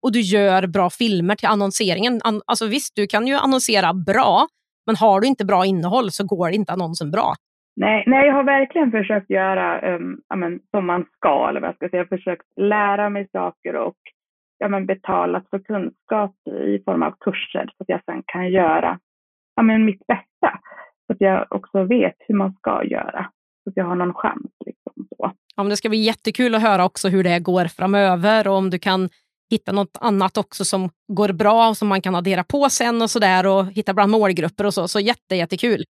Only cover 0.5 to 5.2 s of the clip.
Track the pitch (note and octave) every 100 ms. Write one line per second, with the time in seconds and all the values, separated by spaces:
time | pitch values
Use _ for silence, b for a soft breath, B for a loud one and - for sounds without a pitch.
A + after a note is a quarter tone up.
0.5 | F#3 F#3 F#3 F3+ - A#3 F#3+ E3+ G#3 -
1.5 | G#3 G3+ - G#3 F3 A#3 A#3+ A3 G#3+ -
2.5 | A#3 A3 B3+ - - G3+ G#3+ A#3+ C#4 C4+
3.5 | C4 B3 G#3+ F3+ F#3 E3+ G#3 A3+ F#3+ D#4
4.5 | _ _ _ - A3 A3 G3